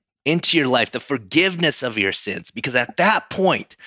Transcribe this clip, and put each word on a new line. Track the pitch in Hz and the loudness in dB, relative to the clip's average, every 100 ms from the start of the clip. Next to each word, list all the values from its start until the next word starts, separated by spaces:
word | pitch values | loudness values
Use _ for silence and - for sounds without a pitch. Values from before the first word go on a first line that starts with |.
| _ _ | _ _
into | 139 170 - 165 | -2 0 2 2
your | 131 | 2
life, | 123 110 | 2 0
the | 120 | -4
forgiveness | - 135 95 151 190 175 165 - | -6 -8 0 2 2 0 -2 0
of | 127 110 | -2 0
your | 98 | 0
sins, | - - 98 - | 0 -4 -6 -10
because | 113 131 123 | -8 -2 -2
at | 120 - | -2 2
that | 185 220 - | 2 2 -2
point, | - 190 131 - - | 0 0 0 -4 -20